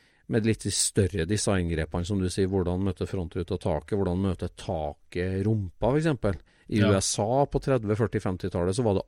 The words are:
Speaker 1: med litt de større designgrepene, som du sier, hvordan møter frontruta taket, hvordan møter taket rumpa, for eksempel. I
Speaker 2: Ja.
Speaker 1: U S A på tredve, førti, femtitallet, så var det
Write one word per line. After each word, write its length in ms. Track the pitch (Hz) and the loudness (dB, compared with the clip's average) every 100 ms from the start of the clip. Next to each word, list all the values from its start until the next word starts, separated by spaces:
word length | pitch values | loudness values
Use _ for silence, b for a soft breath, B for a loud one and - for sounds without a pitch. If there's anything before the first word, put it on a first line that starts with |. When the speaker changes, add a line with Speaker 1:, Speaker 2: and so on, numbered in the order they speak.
| b b b | b b b
Speaker 1:
med 200 | 117 110 | 0 2
litt 140 | 110 | 0
de 100 | 101 | -2
større 560 | - - - 92 95 80 | -2 0 2 2 0 0
designgrepene, 800 | 104 - 98 85 80 80 90 87 | 0 2 0 0 -2 -2 -4 -2
som 120 | 101 | -2
du 80 | 90 | -2
sier, 160 | 95 92 | 0 0
hvordan 320 | 95 87 90 | 0 0 0
møter 260 | 98 90 95 | -2 -2 -4
frontruta 520 | 98 85 92 85 90 | -4 -6 -6 -4 -4
taket, 380 | 101 76 - 104 | -2 -2 -2 -2
hvordan 200 | 92 90 | 0 2
møter 260 | 98 87 87 - | 0 -2 -6 -8
taket 880 | - 87 76 - - 87 92 95 | -6 -4 -4 -8 -10 -4 -2 0
rumpa, 360 | 101 110 95 - | 2 0 -2 -2
for 180 | 110 147 | 0 2
eksempel. 360 | 160 139 104 87 b b b | 2 0 0 -2 b b b
I 80 | 107 | 2
Speaker 2:
Ja. 100 | 104 | 4
Speaker 1:
U 20 | |
S 240 | 98 - - | 4 2 0
A 260 | 104 131 | 0 2
på 160 | 143 139 | 2 0
tredve, 340 | 147 131 104 | 0 0 2
førti, 280 | 104 110 107 | 0 0 0
femtitallet, 520 | 104 90 92 92 87 | -2 -4 -4 0 0
så 80 | 98 | 2
var 120 | 117 | 2
det 80 | 95 | 2